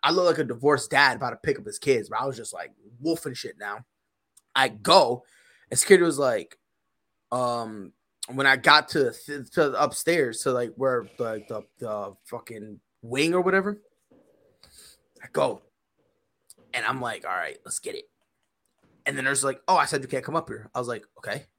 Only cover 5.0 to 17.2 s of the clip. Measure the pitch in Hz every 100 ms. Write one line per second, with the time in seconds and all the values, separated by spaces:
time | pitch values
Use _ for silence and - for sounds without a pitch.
5 | 131 123 _ _ _ _ _ 117 - 185
6 | 175 139 135 110 80 - _ _ _ _
7 | _ _ _ 123 123 120 113 107 95 _
8 | _ _ - 131 139 135 151 151 151 160
9 | 127 - - 147 127 - 147 117 147 -
10 | - 170 139 113 - 123 120 - 135 127
11 | 101 - 117 110 104 110 104 _ 117 107
12 | 101 95 - 117 - 113 107 101 _ _
13 | 113 131 160 180 180 190 190 208 _ _
14 | _ _ _ _ _ _ _ - - _
15 | _ _ - - 131 - _ _ _ _
16 | _ _ _ _ _ - _ 123 110 131
17 | 123 98